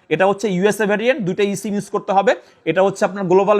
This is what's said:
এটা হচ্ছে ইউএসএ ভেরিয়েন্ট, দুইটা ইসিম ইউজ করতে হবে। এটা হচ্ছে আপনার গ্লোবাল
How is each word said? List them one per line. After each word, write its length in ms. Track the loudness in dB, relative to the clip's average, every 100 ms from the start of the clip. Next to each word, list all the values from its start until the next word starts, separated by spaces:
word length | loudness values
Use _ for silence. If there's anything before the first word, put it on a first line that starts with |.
| -4
এটা 100 | 0 2
হচ্ছে 160 | 0 -2 0
ইউএসএ 300 | 0 0 -2
ভেরিয়েন্ট, 280 | 0 0 -2 -2
দুইটা 160 | -2 -2
ইসিম 180 | -4 -6 -6
ইউজ 100 | -4
করতে 180 | -6 -2 0
হবে। 160 | 2 0 -4 _ -4
এটা 100 | 0 0
হচ্ছে 160 | 0 -4
আপনার 160 | -2 2
গ্লোবাল 280 | 2 4